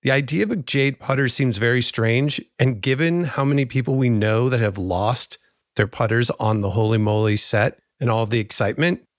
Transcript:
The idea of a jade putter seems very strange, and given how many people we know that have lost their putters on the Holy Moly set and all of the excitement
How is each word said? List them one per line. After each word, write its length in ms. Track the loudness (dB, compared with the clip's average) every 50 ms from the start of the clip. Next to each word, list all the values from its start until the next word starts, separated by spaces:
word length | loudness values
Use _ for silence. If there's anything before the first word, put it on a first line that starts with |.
| _
The 80 | 2
idea 340 | 0 0 0 -2 -2 -2 -2
of 60 | -2
a 60 | -2
jade 420 | -6 -6 -4 -2 0 0 0 -2 -4
putter 300 | -4 -4 -2 0 0 -2
seems 300 | 0 0 0 0 0 0
very 240 | 0 2 2 2 0
strange, 600 | -2 -2 0 0 2 2 2 0 0 -2 -4 -8 _ _ _
and 220 | 0 0 0 -2
given 440 | -2 -2 0 0 0 0 0 0 -2
how 200 | -2 -2 -2 0
many 200 | 2 2 0 0
people 320 | 0 -2 -2 -2 0 0
we 120 | 2 2 2
know 400 | 2 2 2 2 2 2 2 2
that 120 | 2 2
have 180 | 0 0 -2 -2
lost 600 | -4 -2 -2 0 0 0 0 -2 -4 -8 -10 -18 _ _ _ _ _ _ _
their 100 | -2 -2
putters 440 | -2 0 -2 -2 0 2 0 0 0 -2 -2
on 220 | -2 -2 0 0
the 100 | -2 -2
Holy 280 | 0 0 2 2 2 2
Moly 380 | 2 2 2 2 2 2 0
set 420 | 0 0 0 0 2 0 0 -2 _ _ _ _ _
and 100 | -2 0
all 120 | 0 0 0
of 80 | 0
the 100 | -2 -2
excitement 640 | -2 -2 -2 -2 -2 -2 0 0 0 0 0 -2 _ _ _